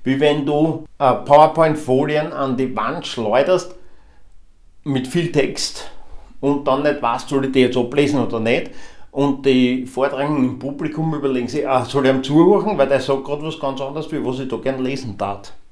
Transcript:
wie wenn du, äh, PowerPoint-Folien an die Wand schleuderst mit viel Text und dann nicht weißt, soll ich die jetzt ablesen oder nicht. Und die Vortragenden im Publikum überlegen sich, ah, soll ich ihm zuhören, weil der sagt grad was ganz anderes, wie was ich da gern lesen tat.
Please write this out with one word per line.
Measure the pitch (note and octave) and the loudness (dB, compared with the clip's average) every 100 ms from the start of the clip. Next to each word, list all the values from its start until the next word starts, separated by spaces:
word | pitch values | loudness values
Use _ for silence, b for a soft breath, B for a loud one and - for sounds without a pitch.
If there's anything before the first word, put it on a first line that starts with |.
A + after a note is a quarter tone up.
wie | C3 C3+ | -2 2
wenn | D3 D3+ C#3+ | 2 2 0
du, | D3 D#3+ - - - | 0 0 -2 -8 0
äh, | C3+ | 2
PowerPoint-Folien | - - D3 D#3 D#3+ D#3+ D3+ G#2+ C3 D3 D3+ D3+ | 2 6 8 8 6 2 2 0 0 2 0 -2
an | D3 C3+ B2+ | -4 -2 -2
die | B2 | -2
Wand | G#2+ A2+ E3 - | -2 -4 -6 -8
schleuderst | - A2 B2 C#3+ F3+ - - b b b b b - - - - - | -6 0 2 4 2 -2 -14 b b b b b -20 -20 -20 -20 -10
mit | D3 C3+ B2+ | -4 -2 -2
viel | E3+ D#3+ | -2 0
Text | - F#3+ - - - - B B B B B | 0 0 -2 -8 -8 -12 B B B B B
und | C#3+ C#3+ C#3+ | -2 0 0
dann | C3+ | 0
nicht | D3 C#3+ | 0 0
weißt, | A#2 B2 - | -2 -2 -2
soll | C3+ | -2
ich | C3+ | 2
die | C3 | 4
jetzt | B2 B2+ | 4 2
ablesen | A#2+ C#3+ D3 C#3+ | 0 2 2 2
oder | G#2 A2+ | 0 0
nicht. | A2+ D3 - B B B B | 0 0 -2 B B B B
Und | C#3 C#3+ C#3 | -2 0 2
die | C#3 B2+ B2 B2+ | 2 4 4 0
Vortragenden | B2 B2 C#3 C3+ C#3+ D3+ | -4 -2 -2 0 0 0
im | B2+ - | 0 -2
Publikum | C3+ C#3+ D#3 D#3+ D#3 | -8 -6 -6 -4 -4
überlegen | D3 C#3 B2+ A#2+ | -2 -2 -2 -2
sich, | D3 C3 | -4 0
ah, | C3 | 0
soll | A#2 C#3 C3 | 0 2 2
ich | |
ihm | C3 | 2
zuhören, | C3+ D3+ F3 G3+ G#3+ E3+ | 2 4 6 4 2 2
weil | C3+ | 2
der | C3+ | 2
sagt | - C3+ | 0 -2
grad | C3+ D3 | -2 -6
was | D#3 - | -6 -6
ganz | C#3 C3 | -6 -6
anderes, | C#3 D3+ D#3 | -6 -8 -6
wie | D3 | -6
was | A#2+ C3 | -4 -6
ich | C3 | -6
da | G#2+ | -6
gern | C3 C3 | -4 -4
lesen | C3 C#3 A2+ G2 | -4 -4 -8 -6
tat. | G2+ G2 - - - | -6 -6 -10 -16 -16